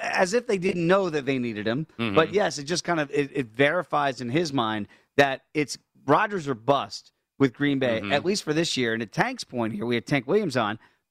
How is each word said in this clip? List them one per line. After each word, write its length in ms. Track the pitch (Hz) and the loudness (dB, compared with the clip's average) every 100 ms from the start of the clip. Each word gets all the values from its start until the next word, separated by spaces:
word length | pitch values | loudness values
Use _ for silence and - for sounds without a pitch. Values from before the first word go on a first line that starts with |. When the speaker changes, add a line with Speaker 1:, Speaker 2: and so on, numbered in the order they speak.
Speaker 1:
as 340 | - - 185 | -4 0 0
if 120 | 233 240 | 0 0
they 100 | 202 | 0
didn't 280 | 180 180 165 | 0 0 2
know 240 | 190 190 | 4 2
that 160 | 151 135 | -2 -2
they 120 | 135 | -2
needed 280 | 120 104 104 | -2 -4 -2
him. 220 | 120 156 - | -2 -4 -4
Speaker 2:
Mm-hmm. 160 | 117 | 0
Speaker 1:
But 180 | 101 165 | 2 2
yes, 260 | 196 185 147 | 2 -2 -2
it 60 | |
just 200 | 143 170 | -6 -4
kind 160 | - 170 | -2 -2
of, 100 | 143 | -2
it, 200 | 147 139 | -2 -2
it 120 | - 123 | -2 -4
verifies 720 | 107 139 175 170 147 143 127 | 2 2 2 0 0 0 -2
in 80 | 123 | -2
his 240 | 135 170 | -2 0
mind 340 | 139 110 107 101 _ _ - | 0 0 -2 -6 _ _ 2
that 260 | 139 131 _ | 2 2 _
it's 240 | 156 147 - _ _ - | -4 -4 -6 _ _ 2
Rodgers 400 | 156 214 202 143 | 4 2 -2 -6
or 80 | |
bust 560 | 120 113 139 104 - - _ _ - | -4 0 0 0 -10 -18 _ _ 0
with 140 | 135 | 0
Green 280 | - 143 139 | 2 -2 0
Bay, 200 | 131 113 | 0 -2
Speaker 2:
Mm-hmm. 120 | 101 | 0
Speaker 1:
at 120 | 143 | 0
least 200 | 170 202 | 0 -2
for 80 | - | -2
this 240 | 151 165 - | -2 0 0
year. 160 | 120 | -2
And 80 | 113 | -2
at 80 | 113 | -4
Tank's 320 | - 214 254 | -2 -2 -2
point 300 | - 123 113 | -8 -4 -4
here, 100 | 110 | -4
we 120 | 117 120 | -2 -2
had 100 | - | 0
Tank 220 | 147 120 | -2 0
Williams 280 | 196 202 127 | 0 0 0
on. 220 | 110 107 _ _ _ | -2 -4 _ _ _